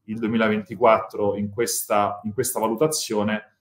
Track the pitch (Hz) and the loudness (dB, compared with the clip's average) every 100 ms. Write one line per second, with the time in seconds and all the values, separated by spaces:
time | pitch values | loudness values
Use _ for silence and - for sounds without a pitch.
0 | - 110 110 113 110 107 101 92 117 107 | -10 -4 0 2 2 0 -4 2 4 4
1 | - 101 101 101 101 110 117 - - 104 | 2 -2 -2 0 -4 -2 -2 -2 0 2
2 | 101 101 107 107 120 113 110 113 156 156 | 2 -2 -6 -4 -2 -2 -2 0 0 0
3 | - 107 104 107 - _ | -2 -2 0 -2 -8 _